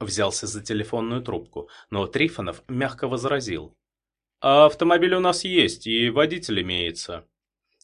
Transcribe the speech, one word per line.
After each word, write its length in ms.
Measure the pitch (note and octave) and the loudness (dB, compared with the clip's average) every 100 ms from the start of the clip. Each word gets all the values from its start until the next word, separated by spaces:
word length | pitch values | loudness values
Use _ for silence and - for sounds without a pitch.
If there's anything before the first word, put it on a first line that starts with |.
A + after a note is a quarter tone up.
взялся 460 | G#2 F#2 G2+ - G#2 | -6 -2 -2 -2 -8
за 160 | G#2+ | -10
телефонную 600 | G2+ G#2+ G#2 A#2+ A2+ B2 | -6 -6 -4 -4 -4 -6
трубку, 460 | B2 F#2+ - - - - - | -6 -8 -8 -14 -16 -20 -8
но 160 | G2+ F#2 | -6 -4
Трифонов 560 | C3 D#3+ - F#2 E2 - | 0 -2 -2 -10 -10 -10
мягко 400 | B2+ C3+ - C3 | -4 -4 -4 -6
возразил: 680 | B2 B2+ C#3 A#2+ D#2+ D#2 _ _ _ _ _ _ _ | -4 -2 -4 -4 -8 -10 _ _ _ _ _ _ _
"А 260 | C3+ C#3 D3+ | 4 8 8
автомобиль 480 | D3 E3+ F3 F3+ | 6 2 4 4
у 60 | F#3 | 2
нас 240 | F#3 F3 | 2 0
есть, 420 | F#3+ F3+ G2+ - A2+ | 0 2 2 0 -2
и 220 | A2+ A#2+ | 0 2
водитель 520 | A#2+ D#3 F3 E3+ G2 | 2 0 0 -4 -4
имеется". 640 | F2+ F2+ E2+ E2+ - E2+ - _ _ _ _ _ | -2 -4 -4 -6 -12 -12 -14 _ _ _ _ _